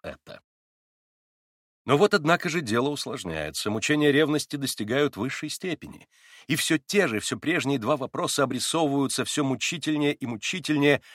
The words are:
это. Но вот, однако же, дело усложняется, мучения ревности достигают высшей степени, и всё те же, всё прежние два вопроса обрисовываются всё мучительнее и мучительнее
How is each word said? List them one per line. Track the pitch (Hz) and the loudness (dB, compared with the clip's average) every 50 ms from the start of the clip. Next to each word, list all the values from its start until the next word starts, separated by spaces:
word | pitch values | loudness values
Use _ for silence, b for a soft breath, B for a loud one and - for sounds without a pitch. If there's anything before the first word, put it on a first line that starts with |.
это. | - 80 67 - _ - - - _ _ _ _ _ _ _ _ _ _ _ _ _ _ _ _ _ _ _ _ _ _ _ _ _ _ _ _ _ | -14 -14 -14 -14 _ -18 -18 -18 _ _ _ _ _ _ _ _ _ _ _ _ _ _ _ _ _ _ _ _ _ _ _ _ _ _ _ _ _
Но | - 135 | 2 4
вот, | 143 208 202 208 | 4 6 4 4
однако | 190 143 160 170 170 - 175 | 2 4 4 2 2 2 -2
же, | 147 180 | -4 -4
дело | 147 104 110 120 131 147 | -2 0 0 2 2 0
усложняется, | 147 135 - 123 120 127 - 87 80 78 76 76 73 - - 107 | -2 -4 -6 -8 -8 -8 -8 -6 -6 -4 -6 -6 -6 -4 -2 -2
мучения | 107 110 - - 151 151 147 147 | -2 -2 0 0 2 4 4 4
ревности | 131 143 156 143 151 147 - - - | 6 6 4 4 2 -2 -2 -4 -6
достигают | 143 135 127 - - 110 104 131 139 147 139 - | -6 -4 -6 -4 -4 -4 -2 0 0 0 0 0
высшей | - 110 135 - - 160 147 | -4 -4 -4 -4 -8 -8 -10
степени, | - - - 185 156 - - 101 95 - - _ b b b b b b b b | -10 -8 -6 -8 -8 -8 -10 -16 -18 -20 -20 _ b b b b b b b b
и | 165 | -2
всё | - - - 170 147 | -2 2 0 0 0
те | - - 196 202 185 | 0 0 2 2 2
же, | 135 110 104 | 2 0 -2
всё | - - 123 92 | -2 -4 -6 -4
прежние | - 143 170 160 120 135 143 127 | -2 0 0 0 0 0 -2 0
два | 104 120 151 | 0 0 0
вопроса | 127 131 - - 156 175 143 - - | -2 -2 -6 -6 -4 -4 -2 2 0
обрисовываются | 139 123 131 120 - - - 165 160 143 139 139 139 127 - - 123 | 0 0 0 -4 -2 -2 0 0 2 2 2 2 2 2 0 -2 -2
всё | - - 151 143 | -2 -2 0 0
мучительнее | 135 131 113 - - 170 156 - 156 156 147 147 143 | 0 0 -2 -2 -4 -4 -4 -2 -2 0 2 2 0
и | - - 139 | 0 -2 -6
мучительнее | 123 117 101 - - - 185 - - 156 143 143 147 143 - B B | -8 -6 -6 -6 -6 -6 -4 -2 0 2 4 6 6 6 4 B B